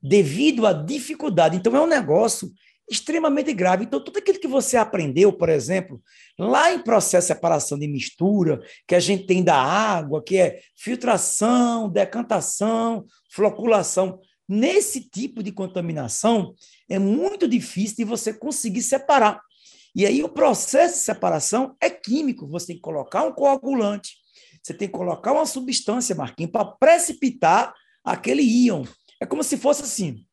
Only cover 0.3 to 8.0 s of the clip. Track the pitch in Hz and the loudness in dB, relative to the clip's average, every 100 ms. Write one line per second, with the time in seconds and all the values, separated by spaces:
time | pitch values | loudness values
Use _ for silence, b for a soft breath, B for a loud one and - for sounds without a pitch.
0.3 | 160 294 247 220 160 156 285 247 302 302 | 2 0 2 2 0 -4 -8 -8 -8 -2
1.3 | 175 160 175 185 254 330 294 165 151 226 | 2 2 2 0 2 2 0 2 2 2
2.3 | - - - b b - 220 - 330 320 | -2 -10 -16 b b -10 -10 -4 -2 0
3.3 | 277 277 226 180 185 240 269 - 415 403 | 0 -2 0 2 0 -2 -6 -6 -6 0
4.3 | 381 277 269 - 247 220 - 151 135 202 | 0 2 -2 2 0 0 -2 -2 4 4
5.3 | 190 170 156 113 139 180 123 b b b | 4 0 0 0 -4 -4 -16 b b b
6.3 | b 190 269 330 349 226 226 - 180 175 | b 0 4 4 2 2 2 4 2 2
7.3 | - 165 160 - 143 151 143 | 0 0 0 -2 -6 -6 -6